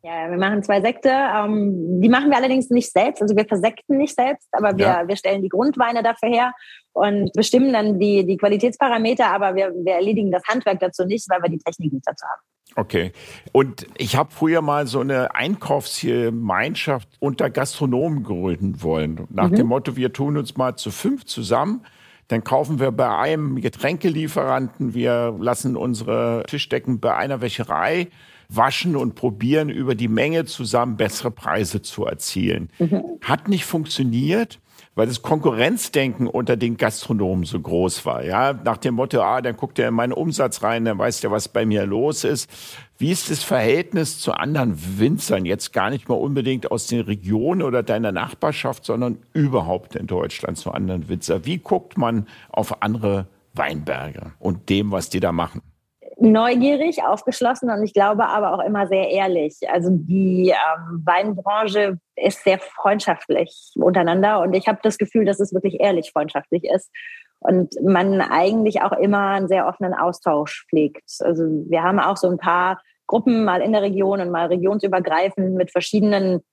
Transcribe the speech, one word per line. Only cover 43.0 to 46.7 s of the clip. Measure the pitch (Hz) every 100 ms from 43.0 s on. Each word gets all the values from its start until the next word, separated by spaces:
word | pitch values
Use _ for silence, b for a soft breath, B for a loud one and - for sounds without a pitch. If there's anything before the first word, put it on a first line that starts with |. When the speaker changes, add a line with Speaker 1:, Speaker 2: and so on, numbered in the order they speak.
| 147
Speaker 2:
ist | 185 -
das | 151
Verhältnis | - 131 113 147 180 180 156 -
zu | -
anderen | - 90 151 120 80 85 95
Winzern? | 117 165 - 95 90
Jetzt | 98 -
gar | - 98
nicht | 131 -
mal | 120
unbedingt | 143 139 131 131 -